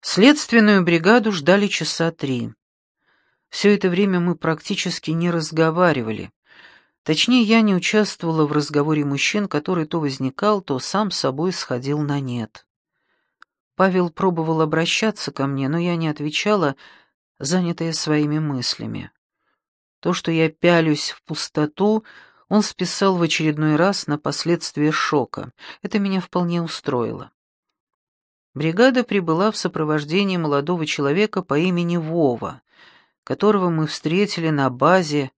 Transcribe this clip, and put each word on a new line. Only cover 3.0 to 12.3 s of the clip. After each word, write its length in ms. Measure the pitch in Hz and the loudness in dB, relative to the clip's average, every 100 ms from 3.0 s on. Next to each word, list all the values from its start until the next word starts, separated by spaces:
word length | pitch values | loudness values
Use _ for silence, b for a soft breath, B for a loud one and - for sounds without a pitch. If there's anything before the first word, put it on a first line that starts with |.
| _ _ _ _ _ | _ _ _ _ _
Всё 220 | - 202 | 0 2
это 160 | 202 196 | 4 2
время 300 | 175 202 180 | 2 2 2
мы 160 | 175 | 0
практически 760 | 165 160 160 - 196 185 180 - | 0 -2 -2 -4 -4 -4 -6 -4
не 180 | 160 175 | -2 0
разговаривали. 1000 | 170 160 156 160 165 180 139 110 107 - _ b b b b b b | -2 -2 0 2 4 2 2 -2 -6 -10 _ b b b b b b
Точнее, 380 | - 156 - 247 | -4 0 4 4
я 180 | 214 226 | 6 4
не 120 | 214 | 4
участвовала 720 | 185 - 214 202 - 165 160 | 2 2 0 0 -2 -2 2
в 60 | 151 | 2
разговоре 540 | 151 147 147 147 151 | 2 0 0 2 2
мужчин, 420 | 143 139 - 208 202 | 0 0 0 -2 -2
который 400 | 147 147 180 156 | -2 -2 -2 -2
то 140 | 170 | -2
возникал, 600 | 147 135 131 - 202 208 | -2 -2 -4 0 0 0
то 200 | - 131 | -2 -6
сам 320 | - 190 214 | -2 -2 -2
собой 400 | - 139 131 180 | -2 -4 -2 -4
сходил 480 | 175 - 123 131 147 | -4 -6 -6 -2 -2
на 180 | 147 143 | -2 -2
нет. 480 | 135 | -4